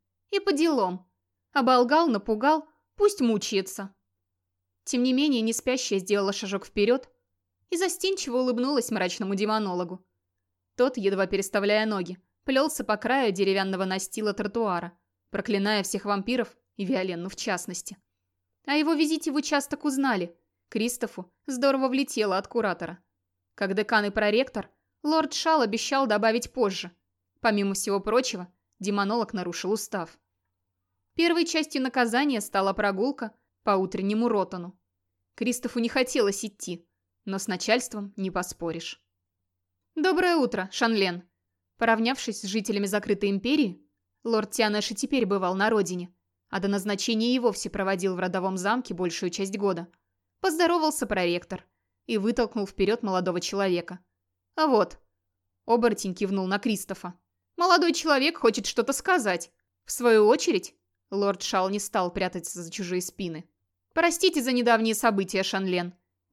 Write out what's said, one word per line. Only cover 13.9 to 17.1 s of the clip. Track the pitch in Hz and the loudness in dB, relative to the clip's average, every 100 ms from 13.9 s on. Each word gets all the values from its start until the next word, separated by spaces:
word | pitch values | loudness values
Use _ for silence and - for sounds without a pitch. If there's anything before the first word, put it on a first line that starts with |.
| 190 190 - 214 | -4 -6 -4 -4
тротуара, | 202 208 233 214 175 170 - _ _ _ | -2 -4 -2 -2 -2 -6 -14 _ _ _
проклиная | 202 185 202 202 214 | -8 -2 0 0 0
всех | 196 196 | -2 -4
вампиров | 202 202 196 247 220 _ _ - | -2 -2 0 -2 -2 _ _ -8
и | |
Виоленну | 190 247 185 | -2 0 -2